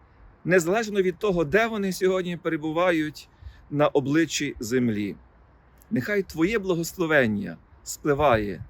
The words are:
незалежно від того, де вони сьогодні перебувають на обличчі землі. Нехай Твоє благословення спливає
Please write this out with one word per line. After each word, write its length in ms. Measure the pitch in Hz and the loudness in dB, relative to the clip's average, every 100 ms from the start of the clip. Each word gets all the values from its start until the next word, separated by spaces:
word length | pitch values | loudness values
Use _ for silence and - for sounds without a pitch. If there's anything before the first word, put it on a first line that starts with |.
| _ - - - | _ -20 -20 -10
незалежно 580 | 151 180 160 214 214 202 | 2 2 4 0 0 0
від 160 | 185 165 | -2 0
того, 260 | 208 175 | 0 0
де 220 | 151 196 226 | 2 2 2
вони 260 | 220 196 | 0 -4
сьогодні 440 | 180 185 190 180 165 | 0 0 0 -2 -4
перебувають 920 | 165 160 156 156 185 165 156 - - _ - - - | -4 -2 -2 0 2 2 -2 -8 -18 _ -20 -20 -6
на 160 | 143 127 | 0 2
обличчі 680 | 143 131 156 160 - 139 - | 2 2 2 2 -2 -6 -6
землі. 560 | 110 127 120 104 101 80 - _ _ _ _ _ - | -2 0 0 0 -4 -8 -16 _ _ _ _ _ -6
Нехай 320 | 240 214 208 | -4 -2 -2
Твоє 360 | 185 151 175 226 | -2 0 0 0
благословення 1000 | 190 165 165 - 165 151 117 104 90 82 _ - | 0 -2 -2 -4 2 4 4 2 -4 -12 _ -20
спливає 800 | - - 151 139 147 113 104 85 | -16 -6 -2 2 4 2 0 -8